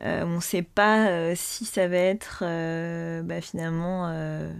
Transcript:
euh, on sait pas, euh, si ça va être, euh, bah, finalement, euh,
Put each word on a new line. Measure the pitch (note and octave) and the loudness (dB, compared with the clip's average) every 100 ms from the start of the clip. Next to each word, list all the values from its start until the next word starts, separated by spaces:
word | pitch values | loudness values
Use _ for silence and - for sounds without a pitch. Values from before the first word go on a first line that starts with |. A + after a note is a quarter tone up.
euh, | - E3+ | -4 -2
on | E3+ E3+ | 0 -2
sait | - F3+ | 0 -2
pas, | E3+ - G#3 G#3+ G#3+ | 0 4 6 6 6
euh, | E3+ E3 F3 | 4 0 -2
si | - - | -4 -6
ça | A3 - F3+ | -4 0 2
va | F3+ | 4
être, | F#3 G#3 - - | 4 2 -4 -4
euh, | F3 E3 E3 E3 E3+ E3+ E3 E3 | -2 -2 -2 -2 -4 -4 -4 -4
bah, | E3 E3+ | -4 -6
finalement, | - F3+ E3 E3 F3 F#3 F3 | -6 -6 -2 -2 -2 -2 -2
euh, | D#3+ D#3 D#3 D#3+ | -4 -4 -4 -6